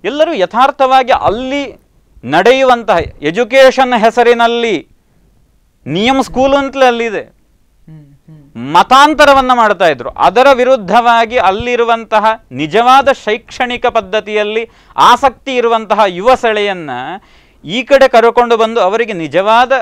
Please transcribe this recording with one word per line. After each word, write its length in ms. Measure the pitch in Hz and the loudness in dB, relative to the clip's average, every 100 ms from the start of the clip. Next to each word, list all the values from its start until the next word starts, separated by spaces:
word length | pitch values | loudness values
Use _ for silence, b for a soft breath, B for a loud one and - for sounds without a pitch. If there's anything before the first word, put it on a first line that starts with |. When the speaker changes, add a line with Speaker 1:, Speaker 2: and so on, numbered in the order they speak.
Speaker 1:
ಎಲ್ಲರೂ 300 | 208 294 330 | -6 -2 -2
ಯಥಾರ್ಥವಾಗಿ 760 | 285 175 220 269 269 262 262 254 | -2 -4 0 0 0 2 2 2
ಅಲ್ಲಿ 680 | 240 151 208 262 285 269 - _ _ _ _ 117 | 0 0 -4 -6 -6 -8 -14 _ _ _ _ -4
ನಡೆಯುವಂತಹ 720 | 156 202 262 262 240 220 180 135 - | 0 2 4 2 0 0 -2 -2 -6
ಎಜುಕೇಷನ್ 800 | 147 175 240 262 262 262 262 240 | -6 -4 0 4 4 4 0 2
ಹೆಸರಿನಲ್ಲಿ 880 | 220 226 233 240 233 233 233 170 - _ _ _ _ _ _ _ _ _ - | 0 2 2 2 0 0 -2 -4 -8 _ _ _ _ _ _ _ _ _ -8
ನಿಯಮ್ 380 | 160 226 269 | -4 -2 -2
ಸ್ಕೂಲ್ 300 | - 240 269 | -4 -2 0
ಅಂತಲೇ 320 | 277 277 277 254 | 0 -2 0 0
ಅಲ್ಲಿದೆ, 360 | 233 233 190 | 0 -4 -6
Speaker 2:
ಹ್ಮ್, 840 | 117 _ _ _ _ _ - 156 147 | -10 _ _ _ _ _ -20 -20 -20
ಹ್ಮ್. 680 | 143 _ 156 139 - - | _ _ -20 _ -14 -4
Speaker 1:
ಮತಾಂತರವನ್ನ 800 | 175 - 262 294 311 285 277 254 | -2 2 4 4 4 4 4 2
ಮಾಡ್ತಾ 340 | 247 220 185 180 | 2 2 2 0
ಇದ್ರು. 220 | 135 117 | 0 -8
ಅದರ 380 | - 160 190 269 | -2 0 4 2
ವಿರುದ್ಧವಾಗಿ 840 | 254 247 262 180 220 240 233 226 247 | 4 2 0 2 0 2 2 0 0
ಅಲ್ಲಿರುವಂತಹ 880 | 185 196 240 240 233 226 220 220 214 220 _ | 0 -2 -4 -4 -2 -2 -2 0 0 -4 _
ನಿಜವಾದ 600 | 127 156 180 240 269 269 | -10 -4 0 4 4 2
ಶೈಕ್ಷಣಿಕ 760 | 254 - 233 _ - 247 240 240 | -2 -4 -6 _ -10 -8 -4 -2
ಪದ್ಧತಿಯಲ್ಲಿ 840 | 226 190 208 202 214 208 214 226 b b - | -4 -4 -8 -4 -4 -4 -6 -8 b b 0
ಆಸಕ್ತಿ 580 | 160 240 269 - - 254 | 2 4 0 -4 -6 -4
ಇರುವಂತಹ 440 | 233 226 214 208 208 | -2 -2 -2 -2 -2
ಯುವ 280 | 175 214 262 | 0 -2 0
ಸೆಳೆಯನ್ನ 540 | 240 214 202 185 151 123 135 196 b b b b 143 | 0 -2 -4 -6 -10 -10 -10 -14 b b b b -10
ಈ 180 | 220 | -10
ಕಡೆ 240 | 240 277 269 | 0 2 4
ಕರ್ಕೊಂಡು 500 | 233 233 226 240 233 | 4 2 2 0 0
ಬಂದು 240 | 226 226 | -2 0
ಅವರಿಗೆ 320 | 185 220 233 | -2 -2 -4
ನಿಜವಾದ 580 | 190 160 147 202 226 247 262 | -6 -4 -2 0 2 2 -2